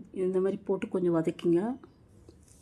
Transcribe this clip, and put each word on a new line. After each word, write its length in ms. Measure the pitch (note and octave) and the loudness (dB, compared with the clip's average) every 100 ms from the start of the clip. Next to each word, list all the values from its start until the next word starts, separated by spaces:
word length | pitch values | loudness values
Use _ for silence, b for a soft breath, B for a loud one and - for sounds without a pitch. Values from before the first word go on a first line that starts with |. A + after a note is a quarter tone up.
| - | -8
இந்த 280 | G3 F#3 F#3 | -4 -2 0
மாதிரி 160 | F#3+ F#3+ | 0 -2
போட்டு 320 | - F#3+ - | -4 -4 -2
கொஞ்சம் 260 | F#3+ F3 | 0 2
வதக்கிங்க. 640 | E3 D#3+ E3 F3 E3+ A3 C4 - - - - - - - b | 2 0 0 2 2 2 -4 -12 -20 -20 -20 -20 -20 -20 b